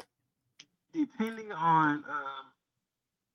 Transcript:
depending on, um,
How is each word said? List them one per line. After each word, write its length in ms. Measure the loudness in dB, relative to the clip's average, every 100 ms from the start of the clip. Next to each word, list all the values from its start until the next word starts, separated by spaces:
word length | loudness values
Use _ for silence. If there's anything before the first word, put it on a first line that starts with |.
| -20 _ _ _ _ -20 -20 _ _
depending 580 | -2 -2 -2 -4 -6 -10
on, 520 | -2 4 6 4 2 -4
um, 400 | -8 -8 -12 -14 _ _ _ _ _ _ _ _